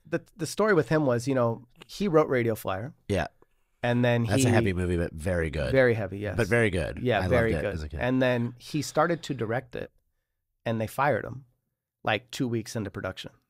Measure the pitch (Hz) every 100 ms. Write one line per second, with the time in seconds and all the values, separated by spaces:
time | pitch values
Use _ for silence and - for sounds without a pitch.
0 | - 170 - - 156 - 214 175 - 156
1 | 139 120 123 131 117 117 - - - -
2 | 202 156 - 127 113 107 - 92 123 -
3 | - 95 - _ _ _ _ _ 120 120
4 | 123 120 117 104 123 117 113 87 90 87
5 | 85 80 85 87 80 73 65 131 123 113
6 | 95 98 101 104 101 117 110 87 67 -
7 | 120 107 92 85 82 80 101 85 76 -
8 | 123 127 127 123 117 120 - 156 131 -
9 | 165 165 - 131 107 120 - - - _
10 | _ _ _ _ _ _ 123 113 110 -
11 | 143 113 - 131 - _ _ _ _ _
12 | 113 107 - - 127 117 - 117 98 101
13 | 95 - - _